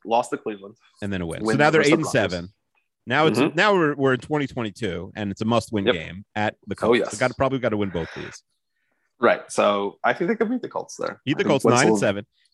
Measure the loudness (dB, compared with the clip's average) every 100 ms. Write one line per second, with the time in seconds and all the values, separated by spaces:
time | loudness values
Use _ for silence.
0 | -2 0 0 -6 -8 -10 -14 -20 _ _
1 | -6 -4 -4 -4 0 4 4 4 4 2
2 | 2 0 0 -2 -8 -16 _ _ _ _
3 | -4 2 2 4 2 2 2 4 2 2
4 | 0 0 -2 -4 -4 -4 -6 -4 -6 -6
5 | -8 -8 -6 -4 2 2 2 -2 0 -2
6 | -4 -14 -10 -4 -4 -4 -12 -4 2 2
7 | 0 -2 -2 0 -2 0 -2 -2 -2 -4
8 | -6 -10 -14 -16 _ _ _ _ _ _
9 | _ _ 2 2 -2 0 2 2 -2 -4
10 | -2 -2 -2 -2 -2 -4 -6 -8 -10 -8
11 | -8 -8 -4 -2 0 2 4 4 4 4
12 | 0 -2 -8 _ _